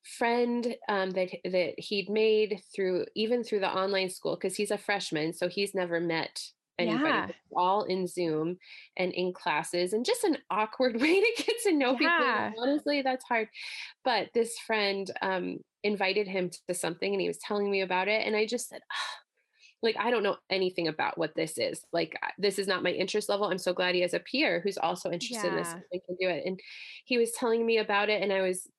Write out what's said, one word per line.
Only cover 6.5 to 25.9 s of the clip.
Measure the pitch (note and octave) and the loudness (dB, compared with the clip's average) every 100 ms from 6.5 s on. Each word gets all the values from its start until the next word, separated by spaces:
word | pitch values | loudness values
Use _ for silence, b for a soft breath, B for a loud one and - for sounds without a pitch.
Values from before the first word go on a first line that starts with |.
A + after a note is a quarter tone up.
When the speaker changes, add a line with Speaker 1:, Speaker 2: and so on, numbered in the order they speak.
| _ _ - | _ _ -2
Speaker 1:
anybody. | - A2 D#4 B3 | 0 2 2 0
Speaker 2:
Yeah. | D#2+ | -2
Speaker 1:
It's | - _ - | -10 _ 0
all | F3+ G3+ F#3 | 2 2 0
in | F#3+ F3+ | -2 -2
Zoom | - E3+ D#3 E3 F3+ B B B - | -2 0 0 -2 -4 B B B -4
and | F#3 | -2
in | - F3+ | 0 -4
classes, | F3+ F3 D3+ - F3+ F3+ | -2 -2 -2 0 -2 0
and | G#3+ B3 | 0 0
just | B4+ G4+ | 0 0
an | C#4 _ | 0 _
awkward | F#3+ G#3+ - B3+ A3+ | -2 -2 0 0 2
<laughs> | |
way | D4+ F#4+ | 4 6
to | A4 A#4 - | 4 2 -2
get | A#4 | 0
to | G#4 | 2
know | D4+ B3+ B3+ | 4 4 4
people. | D4+ E4+ C#4 | 4 4 4
Speaker 2:
Yeah. | A3 G#3+ A3 | 2 0 0
Speaker 1:
Honestly, | B3+ D4 C#4+ D4 | 0 2 2 0
that's | C4 B3+ - | 0 -2 0
hard. | A#3 A3 B B B B - C4 | -2 -2 B B B B -4 0
But | A3 - | 0 2
this | A#3+ A3+ - | 0 0 -2
friend, | - G#3+ G3+ G3 F#3+ - | -2 0 2 0 -4 -2
um, | F#3+ F#3+ F3+ - - _ | -2 0 -2 -6 -12 _
invited | G#3 G3+ F#3+ G3 G3 | -2 2 2 0 0
him | F#3+ F3+ - - | -2 -2 -4 -6
to | F3 | -2
something, | E3 F3 F#3+ | -2 -2 -2
and | G3 | 0
he | F3 | -2
was | E3 | -4
telling | - G#3 G3+ | -4 -2 0
me | G3 | 0
about | F#3+ F#3 F#3+ | 0 0 2
it. | G#3+ - | 0 2
And | G#3+ | 0
I | A3 | 0
just | A#3 - | -2 -6
said, | - _ | -12 _
"Ah," | B B B _ _ b b b _ | B B B _ _ b b b _
like, | A3+ A3 | -2 0
"I | A3 | 0
don't | A#3+ | 2
know | G3 - _ | 2 -2 _
anything | F#3+ F#3 F3 D#3+ | 0 0 0 -2
about | D#3 - - | 0 -2 -2
what | D#3+ - | -2 -2
this | D#3+ - | -4 -2
is. | G2+ - - | -2 -2 -4
Like, | E3+ E3 - | -2 -2 -4
I, | - - | -8 0
this | G3 G3 | 0 0
is | G3 | -2
not | F3+ | 0
my | E3+ | 0
interest | - F#3+ G#3+ G#3 | 0 0 0 0
level." | G3+ G3+ | 0 0
I'm | F#3 | 0
so | F#3 | 0
glad | F3+ F3+ F3+ | 0 2 2
he | |
has | F3 F3 | 2 0
a | |
peer | - - D4 F3 | -2 0 2 2
who's | G3 F#3+ | -2 0
also | E3 F3+ F3+ | -2 -2 -4
interested | E3+ A#3 A#3 F3+ | -4 -4 -4 -2
in | E3+ | -2
this | E3+ | -4
Speaker 2:
Yeah. | E3+ - | -8 -8